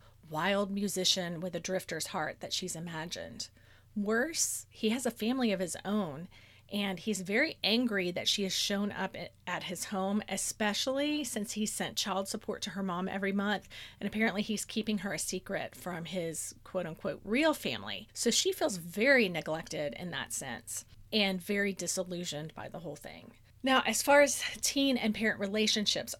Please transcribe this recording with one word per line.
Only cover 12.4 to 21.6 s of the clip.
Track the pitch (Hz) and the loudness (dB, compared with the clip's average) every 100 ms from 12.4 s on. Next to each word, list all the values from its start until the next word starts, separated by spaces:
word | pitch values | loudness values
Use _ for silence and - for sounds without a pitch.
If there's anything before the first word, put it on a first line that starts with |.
| - 196 | -6 -6
to | 202 | -6
her | 180 | -4
mom | 190 175 190 | -2 -2 -2
every | 196 196 | -2 0
month, | 196 202 196 - - - - | 2 2 0 -4 -16 -16 -8
and | 202 | -4
apparently | 214 220 185 | 2 2 2
he's | 208 208 | -2 -4
keeping | - - 220 208 | -2 -2 0 -2
her | 190 | -2
a | 160 | -4
secret | - 185 - 180 - - | -2 -4 -4 -4 -4 -8
from | 180 175 165 | -8 -6 -4
his | 185 165 151 - - | -2 -2 -4 -8 -10
quote-unquote | - 185 170 160 165 143 196 | -6 -4 -4 -4 -6 -6 0
real | 240 320 | 4 4
family. | - - 110 98 101 - | 2 -2 -4 -6 -8 -10
So | - 185 | 0 2
she | - 370 | 4 2
feels | 370 311 185 | 2 0 0
very | 170 208 254 262 196 | -6 2 6 6 6
neglected | 165 156 160 - 151 147 - | 2 -2 -4 -4 -4 -4 -4
in | 170 | -6
that | 139 - | -4 -4
sense | - 135 117 - - - - - | -6 -6 -8 -8 -10 -10 -20 -2
and | 214 196 190 | 2 2 0
very | 170 202 | 0 0